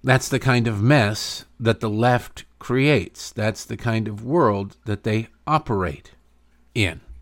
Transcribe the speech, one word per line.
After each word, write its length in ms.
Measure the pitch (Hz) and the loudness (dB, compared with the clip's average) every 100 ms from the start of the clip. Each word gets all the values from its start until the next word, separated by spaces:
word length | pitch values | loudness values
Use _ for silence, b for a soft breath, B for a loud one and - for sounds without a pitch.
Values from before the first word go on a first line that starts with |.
That's 240 | 127 131 - | 4 2 2
the 120 | 131 | -2
kind 280 | 135 123 117 | 2 2 2
of 140 | 104 | 2
mess 640 | 113 147 104 107 - - - _ | 4 4 4 -2 -8 -12 -16 _
that 220 | 113 110 | 0 0
the 80 | 110 | -2
left 560 | 107 120 120 - - - _ | 2 2 2 -2 -18 -20 _
creates. 720 | - 123 143 135 87 - - | -4 0 4 2 0 -12 -12
That's 340 | - 107 104 | -4 -4 -4
the 140 | - 107 | -10 -6
kind 300 | 120 110 107 | -2 -2 -2
of 180 | 104 117 | -8 -2
world 500 | 170 120 101 98 - - | 2 2 2 -4 -10 -6
that 180 | 101 | -4
they 240 | 113 110 110 _ - | -2 -2 -4 _ -2
operate 680 | 151 - 104 87 69 - _ _ _ _ _ _ | -2 0 -2 -2 -6 -16 _ _ _ _ _ _
in. 280 | 117 95 - - - | -2 -2 -2 -16 -20